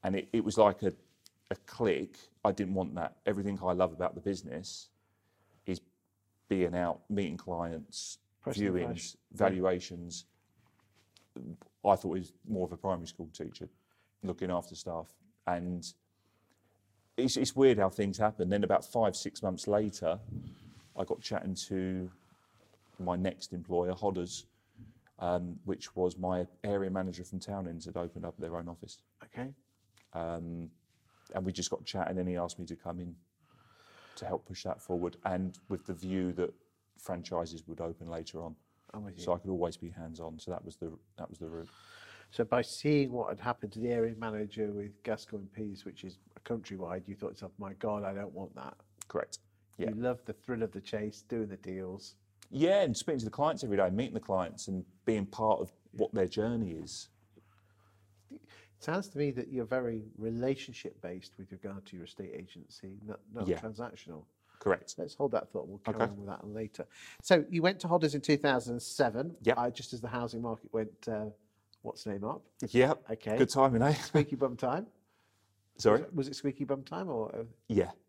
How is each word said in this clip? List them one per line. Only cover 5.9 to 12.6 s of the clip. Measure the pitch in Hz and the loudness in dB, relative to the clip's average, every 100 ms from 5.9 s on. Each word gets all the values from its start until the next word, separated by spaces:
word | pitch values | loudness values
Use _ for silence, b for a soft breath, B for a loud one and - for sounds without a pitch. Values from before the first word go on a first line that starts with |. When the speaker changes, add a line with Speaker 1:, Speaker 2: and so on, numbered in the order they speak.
| _ _ _ _ _ _ | _ _ _ _ _ _
Speaker 1:
being | 98 87 87 | 2 4 2
out, | 87 - _ | 0 -2 _
meeting | 101 95 87 | -2 0 -4
clients, | - 85 85 80 71 - - - _ _ | -6 -4 -4 -6 -10 -12 -12 -12 _ _
Speaker 2:
Pressing | - 98 101 | -6 0 2
the | 90 | 2
Speaker 1:
viewings, | 82 | -2
Speaker 2:
flash. | 85 - - _ | -6 -10 -14 _
Yeah. | - | 2
Speaker 1:
valuations. | 98 92 92 90 - 87 87 82 - _ _ _ _ _ _ _ _ - _ 64 62 82 - _ 101 | 2 4 2 0 -4 -10 -10 -12 -16 _ _ _ _ _ _ _ _ -20 _ -14 -14 -14 -18 _ 4
I | 95 | 4
thought | 95 92 | 4 -2
he | |
was | 87 - - | -4 -14 -4
more | 101 | -2